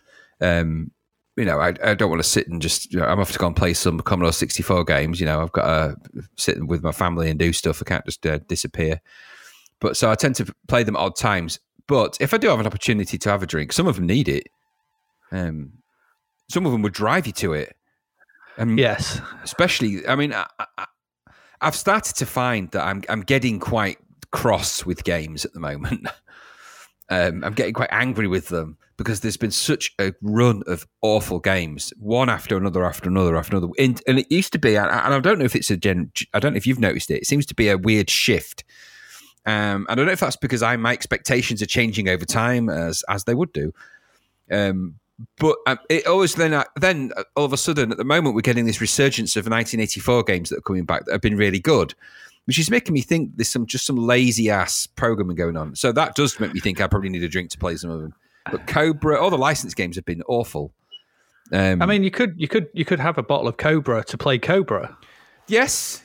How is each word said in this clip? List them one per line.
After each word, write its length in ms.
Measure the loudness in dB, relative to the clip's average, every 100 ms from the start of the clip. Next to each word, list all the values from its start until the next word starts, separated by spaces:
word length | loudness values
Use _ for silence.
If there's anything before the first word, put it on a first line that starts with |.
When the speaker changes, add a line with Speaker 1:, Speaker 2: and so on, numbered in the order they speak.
| _ _ _ -2
Speaker 1:
um, 480 | 2 2 0 -2 -6 -12 _ _ _ -4
you 100 | 0
know, 140 | 2
I, 160 | 0 0
I 100 | -2
don't 160 | 0 2
wanna 140 | 2
sit 240 | 0 0 -2
and 120 | -2
just, 320 | -2 -4 -4
you 80 | -2
know, 60 | 2
I'm 140 | 2
off 120 | 0
to 40 | 0
go 80 | -2
and 100 | 2
play 200 | 2 2
some 240 | 0 0
Commodore 340 | 0 2 2
sixty-four 520 | 0 -2 -2 0 2 2
games, 340 | 2 0 0
you 80 | -2
know, 120 | 0
I've 100 | -2
gotta 440 | 0 0 2 0 -4 -14 -18 -14 -6
sit 300 | -2 -2 -2
with 160 | -2
my 100 | -2
family 380 | -2 -2 0 0
and 80 | 2
do 160 | 0
stuff, 260 | 0 -2 -2
I 60 | -4
can't 180 | -6 -6
just, 200 | -6 -2
uh, 140 | -4 -4
disappear. 540 | -6 -6 -4 -2 -4 -8 -20 -20 -20 -20 -20 _ _
But, 160 | -4 2
so 120 | 2
I 60 | 4
tend 180 | 2 0
to 140 | -4 -8 0
play 140 | 2
them 140 | 2 0
at 40 |
odd 160 | -2 -2
times, 440 | 0 0 -2 -8 _ _ 0
but 320 | 2 2 0
if 140 | 0
I 40 | 2
do 100 | 2
have 120 | 2
an 60 | 0
opportunity 540 | -2 0 0 0 -2
to 100 | 0
have 140 | 0
a 20 | 0
drink, 260 | -4 -2
some 140 | 0 0
of 120 | 2
them 100 | 2
need 200 | 2 2
it. 180 | -2 -4 _ _ _ _ _ _ _ _
Um, 420 | -6 -4 -6 -10 -16 _ _ _ _ _ _ -6
some 160 | -2 0
of 60 |
them 100 | 0
would 120 | 0
drive 340 | 0 0 0 0
you 60 |
to 200 | -4 -2
it. 220 | -2 -4 -12 _ _ _ _ _ _ -16 -4
Um, 220 | 0 4
Speaker 2:
Yes. 420 | 4 2 -4 -6 -10 -14
Speaker 1:
especially, 640 | -8 0 0 2 -2 -2 -2
I 80 | 0
mean, 180 | 0
I, 140 | -2 -6 -8 -12 -12
I, 60 | -14 _ _ _ _ -20 _ -4
I've 140 | -2 0
started 400 | 2 2 0 -4
to 80 | -4
find 440 | 0 0 0 -2
that 140 | -2 -2
I'm, 180 | -4 -4
I'm 120 | -4
getting 380 | 0 2 2 -2
quite 380 | -2 0 0 -4 _ _ -10
cross 540 | 0 2 2 0 -4 -6
with 180 | -4
games 420 | -2 -2 -4 -8 -10
at 80 |
the 60 | -8
moment. 480 | -8 -6 -6 -6 -8
<laughs> 40 | -12 _ -20 -20 -20 -20 -20 -20 _ -4
Um, 320 | 0 0 0
I'm 100 | -4
getting 200 | -2 -2
quite 140 | -2 -2
angry 360 | 0 -2 0 0
with 220 | -2 -2
them 280 | -4 -6 -10 _ -8
because 240 | -4 -2
there's 160 | -4 -2
been 140 | -2
such 420 | -2 0 0 -2 -2
a 140 | -4 -2
run 420 | -2 4 4 4 -2
of 180 | -8 -8 _
awful 380 | 2 2 2 -2
games, 540 | 2 0 0 -6 -12 -10
one 320 | -2 2 2
after 280 | 0 -2 -2
another, 260 | 0 0 0
after 220 | -2 0
another, 300 | 2 2 2
after 180 | 0 -2
another. 160 | -2 2
And, 220 | 2 2 2
and 120 | 2
it 100 | 2
used 220 | 0 0
to 60 | 0
be, 160 | 4 4
and 140 | 2
I, 160 | 2 2
and 80 |
I 60 | 2
don't 200 | 2 2
know 60 | 2
if 100 | 0
it's 160 | 0
a 60 | 0
gen-, 340 | 2 0 -2 -6 -4
I 60 | 0
don't 140 | 0
know 40 | 0
if 100 | 0
you've 120 | 2
noticed 300 | 2 0 -2
it, 120 | -4
it 60 | 0
seems 180 | 0 0
to 100 | 2
be 140 | 2
a 80 | 2
weird 320 | 4 2 2
shift. 560 | 2 2 2 -2 -14 -20 -20 -20 -20 -20 -20 -20 _ -2
Um, 400 | 0 0 -2 -2
I 80 | 0
don't 100 | 0
know 60 |
if 80 | 0
that's 160 | -2 -2
because 260 | -2 0
I, 140 | 0 2
my 160 | 0
expectations 720 | -2 -2 -4 0 0 0 -2
are 60 | -2
changing 420 | 0 0 0 0
over 160 | 0 0
time, 440 | 0 2 2 0
as, 340 | 0 -2 -4 -4
as 160 | -4
they 120 | -2 -2
would 180 | -2
do. 200 | -2 -6 -6 -16 -20 _ _ _ _ -4
Um, 440 | 0 0 -2 -6 -10 _ -20 -16 0
but, 180 | 2 2 0
um, 140 | -2 0
it 160 | 0 2
always 300 | 4 2 2
then, 180 | 2
uh, 100 | 2 -2 0
then, 360 | 0 0 -2 -6
uh, 60 | -6 -2
all 100 | 0
of 80 |
a 40 | 0
sudden, 340 | 0 0 0
at 60 | 0
the 60 |
moment, 320 | 2 2 2 2
we're 60 |
getting 240 | 2 2 2
this 140 | 0
resurgence 560 | 0 2 2 2 -2 -2
of 120 | 0
nineteen 320 | 0 0 -2
eighty-four 440 | -2 -2 2 2
games 260 | 4 0 -2
that 100 | -6
are 20 |
coming 240 | -4 -2 0
back 200 | -2 -2
that 60 |
have 100 | 0
been 160 | 0 2
really 220 | 2 2
good, 360 | 4 4 2 -4 -20 -20 -20 _ -2
which 140 | 0
is 100 | 2
making 240 | 0 2
me 80 | 0
think 340 | 2 0 0 -2
there's 140 | -2
some, 160 | -2 -4
just 200 | -4 -2
some 100 | 0
lazy 540 | 2 4 4 4 2
ass 380 | 2 0 -2 -6
programming 480 | -2 0 2 0 -2
going 220 | -2 -2
on. 180 | -6 -2
So 160 | 0
that 240 | 2 0 2
does 240 | 0 0
make 140 | -4
me 60 | -2
think 200 | -2 0
I 80 | 0
probably 220 | 0 -2
need 140 | -4
a 60 | -2
drink 200 | -4 -4
to 80 | -4
play 180 | -4 -4
some 120 | -6
of 100 | -8
them. 120 | -8 -14 _ _ -8
But 160 | -8 -2
Cobra, 520 | 0 2 0 0 2
all 100 | 2
the 80 | 2
licensed 380 | 2 0 -4 -4
games 200 | -6 -6
have 100 | -6
been 160 | -6 -2
awful. 440 | -2 -2 -6 -8 -12 _ -20 _ _ _ _ _
Um, 300 | 2 2 4
Speaker 2:
I 40 | 4
mean, 180 | 4
you 80 | 2
could, 240 | 0 -2 -2
you 100 | -2
could, 200 | 0 -2
you 120 | -4 -2
could 140 | 0
have 180 | 0 -2
a 60 |
bottle 240 | 0 0 0
of 100 | 0
Cobra 460 | 2 2 2 -2
to 140 | -2 -2
play 200 | 0 2
Cobra. 580 | 2 2 2 -2 -4 -12 -20 -20 _ _ 0
Speaker 1:
Yes, 560 | 2 2 0 -6 -10